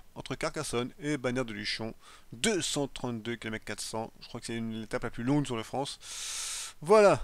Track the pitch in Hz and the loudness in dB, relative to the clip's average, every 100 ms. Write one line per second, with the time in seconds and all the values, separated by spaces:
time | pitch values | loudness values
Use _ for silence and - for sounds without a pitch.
0 | - 123 - 131 160 160 143 120 127 - | -16 -14 -8 -4 -2 -4 -2 -2 -2 -4
1 | 147 147 123 123 120 104 104 - 110 - | -4 0 0 0 -2 -4 -4 -4 -6 -8
2 | - - - 113 220 190 - 147 139 - | -18 -20 -16 -2 2 2 0 0 -2 -2
3 | 127 117 110 117 110 110 - 104 - 110 | -4 -4 -4 -4 -4 -6 -6 -8 -6 -6
4 | 113 - - 123 - 117 113 110 110 123 | -6 -12 -12 -10 -6 -4 -4 -6 -4 -4
5 | 113 - 120 147 131 117 110 123 139 - | -2 -2 2 2 2 -2 -4 -4 -4 -8
6 | - - - - - - - - 151 220 | -12 -10 -8 -6 -6 -6 -10 -8 6 10
7 | 202 143 | 10 8